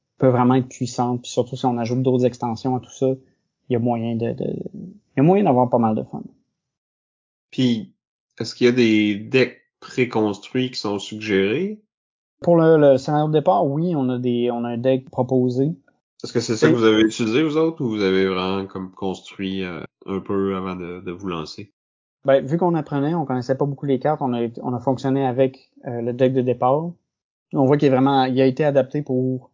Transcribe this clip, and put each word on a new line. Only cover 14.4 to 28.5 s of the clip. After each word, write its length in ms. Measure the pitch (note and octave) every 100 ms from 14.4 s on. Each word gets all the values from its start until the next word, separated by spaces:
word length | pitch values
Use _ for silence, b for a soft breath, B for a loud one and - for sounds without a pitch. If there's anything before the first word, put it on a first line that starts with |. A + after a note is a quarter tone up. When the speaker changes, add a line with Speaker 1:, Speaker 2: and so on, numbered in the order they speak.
| A#2+
Speaker 1:
on 140 | A#2+
a 60 | A#2+
un 80 | A#2
deck 320 | C3 C3 C3+
proposé. 640 | - B2+ C3 B2+ B2 D3 E3+ _ _ _ _
Speaker 2:
Est-ce 80 | -
que 80 | A#2+
c'est 160 | A#2 A2
ça 120 | D#3
Speaker 1:
Et 40 |
Speaker 2:
que 40 | A#2+
vous 80 |
avez 180 | A2 A2
utilisé, 400 | A2 A#2 A2 B2+
vous 160 | D#3+ D#3
autres, 260 | D#3+ D#3+
ou 40 | A#2+
vous 100 | G#2+
avez 260 | F#2+ F#2+ F#2+
vraiment 380 | F#2 F#2 G2
comme 280 | F#2+ F#2+ F#2
construit, 720 | - F#2+ F#2 - - F#2+ F#2+
euh, 200 | F2+ D#2+ D#2 _ -
un 140 | F#2+
peu 360 | F#2 G2 G2 F#2+
avant 180 | F#2+
de, 260 | F2+ F2 F2+
de 120 | F#2
vous 140 | F2+ G2
lancer ? 480 | E2 D2+ - - _ _ _ _ _
Speaker 1:
Ben, 180 | C3+ C3+
vu 140 | C3+ E3+
qu'on 180 | F3
apprenait, 400 | E3 D3 C#3+ C#3+
on 120 | E3+ C3+
connaissait 320 | B2+ B2 C3
pas 80 | C#3+
beaucoup 180 | C3+
les 140 | C#3+ C3
cartes, 240 | D3 D#3
on 100 | C3
a, 160 | A#2+ A#2 A#2+
on 100 | C3
a 80 | B2
fonctionné 460 | C3+ B2+ C3+ C3+ C3
avec, 440 | B2 C3 - _ _ -
euh, 140 | A#2+
le 140 | A#2
deck 180 | B2 C3
de 80 | C3
départ. 520 | B2 A#2+ B2+ D3 F3 E3+ _ _ _ _ _
On 140 | D3+ C3
voit 100 | C#3+
qu'il 120 | D3
est 20 |
vraiment, 340 | B2+ C#3 C3+
il 160 | C3 C3
a 60 |
été 180 | C3